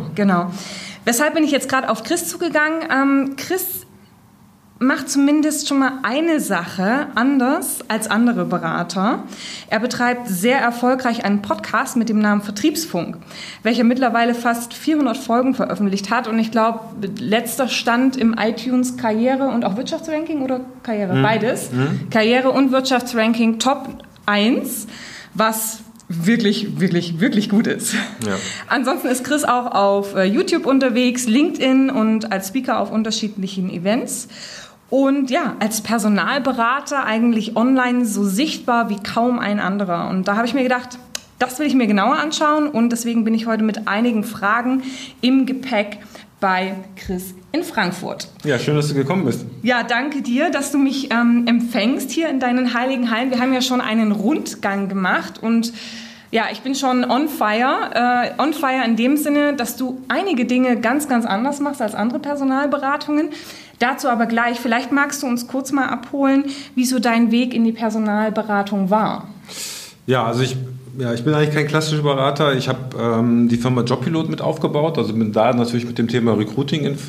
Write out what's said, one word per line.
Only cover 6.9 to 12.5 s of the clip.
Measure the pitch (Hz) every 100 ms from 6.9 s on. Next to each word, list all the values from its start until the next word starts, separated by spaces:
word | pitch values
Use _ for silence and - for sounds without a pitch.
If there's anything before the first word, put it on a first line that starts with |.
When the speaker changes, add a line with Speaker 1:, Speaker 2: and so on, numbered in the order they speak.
| 254 302
Speaker 1:
anders | - 254 277 247 311 359 - -
als | 220 220
andere | 208 240 190 170
Berater. | 175 165 160 175 196 196 311 - - - - -
Er | 220
betreibt | 247 247 247 240 240
sehr | 185 202 262
erfolgreich | 240 240 247 254 254 233 196
einen | 202
Podcast | 202 214 - 220 262 240
mit | 226
dem | 214
Namen | 208 208
Vertriebsfunk, | 202